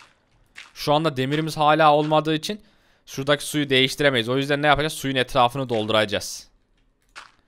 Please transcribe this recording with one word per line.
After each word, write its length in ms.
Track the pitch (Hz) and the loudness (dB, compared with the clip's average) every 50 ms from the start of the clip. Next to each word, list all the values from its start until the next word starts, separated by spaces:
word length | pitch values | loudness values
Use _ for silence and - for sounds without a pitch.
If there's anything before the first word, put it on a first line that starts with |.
| - _ _ _ _ _ _ _ _ _ _ - - - _ | -20 _ _ _ _ _ _ _ _ _ _ -20 -20 -20 _
Şu 180 | - - 151 | -8 -2 0
anda 240 | 147 151 165 160 135 | 0 2 0 -2 -2
demirimiz 400 | 127 131 135 147 156 160 156 - | -2 -4 -2 -2 -4 -4 -6 -2
hala 380 | 156 147 151 156 156 160 151 147 | 0 2 2 4 6 6 4 4
olmadığı 400 | 151 151 156 156 156 151 160 156 | 4 2 2 0 0 0 0 -4
için 260 | 156 - - 208 - _ _ _ _ _ _ _ _ _ | -4 -4 -8 -10 -10 _ _ _ _ _ _ _ _ _
şuradaki 380 | - - 135 139 143 147 143 - | -14 -12 -6 0 0 0 0 0
suyu 260 | - - 151 143 127 | -6 -4 -4 -2 2
değiştiremeyiz. 580 | 135 131 131 131 - - 147 143 131 117 110 120 | 4 4 4 2 0 0 0 2 2 0 -2 -2
O 80 | 127 | -2
yüzden 260 | 139 139 143 147 143 | -4 -2 -2 -2 0
ne 40 | 147 | 2
yapacağız? 260 | 147 139 139 151 160 | 2 2 2 0 -6
Suyun 240 | 156 - - 135 135 | -6 -6 -6 -4 -2
etrafını 520 | 127 123 - - 131 120 120 - 139 131 120 | -2 -2 0 2 2 2 2 2 -4 -4 -2
dolduracağız. 800 | 120 110 107 110 110 107 107 98 101 90 - - - - - _ _ _ _ _ _ _ _ _ _ _ _ _ _ - - _ _ _ _ | -2 -2 -2 0 0 0 0 0 -2 -6 -6 -8 -14 -16 -18 _ _ _ _ _ _ _ _ _ _ _ _ _ _ -20 -20 _ _ _ _